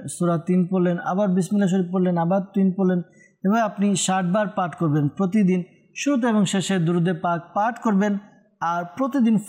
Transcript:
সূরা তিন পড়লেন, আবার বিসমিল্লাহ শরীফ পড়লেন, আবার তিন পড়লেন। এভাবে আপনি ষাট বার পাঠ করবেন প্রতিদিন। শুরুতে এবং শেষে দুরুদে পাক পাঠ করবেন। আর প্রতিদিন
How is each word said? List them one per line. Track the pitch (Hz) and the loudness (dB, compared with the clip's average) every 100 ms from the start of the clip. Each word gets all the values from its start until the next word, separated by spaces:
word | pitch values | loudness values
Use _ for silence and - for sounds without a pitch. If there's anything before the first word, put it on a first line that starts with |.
| - | -8
সূরা | - 175 165 | -4 0 0
তিন | - 180 175 | 0 0 2
পড়লেন, | 185 175 175 | 0 0 0
আবার | 151 185 208 | -2 -2 0
বিসমিল্লাহ | 185 170 208 196 | 0 0 0 2
শরীফ | 190 175 | 0 0
পড়লেন, | 190 180 170 | 0 0 0
আবার | 170 196 190 | 0 0 0
তিন | 196 190 190 | 0 0 2
পড়লেন। | 185 180 - - _ _ | 0 0 -4 -18 _ _
এভাবে | 190 226 | 0 0
আপনি | 214 214 202 185 | 0 0 0 0
ষাট | - 190 175 | 0 0 0
বার | 214 202 | 0 0
পাঠ | - 175 | -2 -4
করবেন | - 165 151 143 | -2 0 2 0
প্রতিদিন। | - 190 214 185 180 170 _ _ - | 0 0 2 2 0 -4 _ _ -6
শুরুতে | 277 277 240 | -2 0 2
এবং | 214 | 2
শেষে | 185 196 180 190 | 2 0 0 0
দুরুদে | 165 175 170 | 0 2 0
পাক | 160 175 170 - | 0 -2 -4 -4
পাঠ | 208 226 233 | -2 -2 -2
করবেন। | 226 196 208 202 - - _ - | 0 2 2 -2 -8 -20 _ -6
আর | 165 175 175 - | -4 -2 -6 -4
প্রতিদিন | 269 277 226 214 | -2 0 2 2